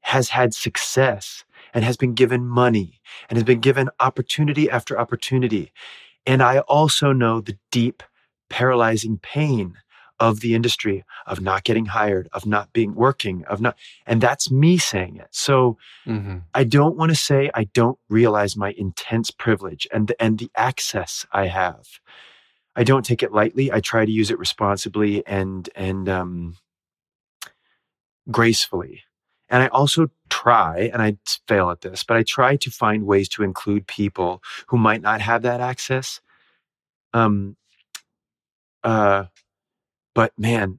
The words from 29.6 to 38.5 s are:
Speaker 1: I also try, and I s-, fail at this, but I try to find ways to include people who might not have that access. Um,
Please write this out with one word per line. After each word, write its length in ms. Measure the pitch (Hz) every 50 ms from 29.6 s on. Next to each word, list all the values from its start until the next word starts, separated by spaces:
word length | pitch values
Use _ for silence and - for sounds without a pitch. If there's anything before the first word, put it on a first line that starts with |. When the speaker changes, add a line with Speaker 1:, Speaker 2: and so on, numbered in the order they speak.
Speaker 1:
I 60 | 131 131
also 400 | - 131 147 143 - 160 165 147 _ _ _ _
try, 600 | - - - 120 120 113 92 82 80 87 104 117
and 80 | - 117
I 180 | 110 107 104 101 _ -
s-, 100 | - - _
fail 240 | - 110 101 92 87
at 120 | 87 -
this, 200 | - 92 92 -
but 140 | - - 117
I 80 | 113 113
try 320 | - - - 127 127 143
to 140 | 139 - 127
find 340 | - - 120 107 107 107 104
ways 220 | 101 101 98 98 -
to 140 | - - 104
include 420 | 95 90 - - 104 101 104 101
people 560 | - - - 104 101 _ - 90 87 92 92 - - - - -
who 120 | - 127 120
might 240 | 110 107 107 110
not 180 | - 110 110 107
have 220 | 101 104 117 117
that 180 | 113 123 120 120
access. 600 | 123 123 127 - - - 135 131 131 - - - _ _ _ _ _ _ _ _ _ _ _ _ _ _ _ _ _ _ -
Um, 420 | 117 113 110 104 101 98 98 - _ _ _ _ _ _ _ _ - _ _ _ _ _ _ _ _ _ _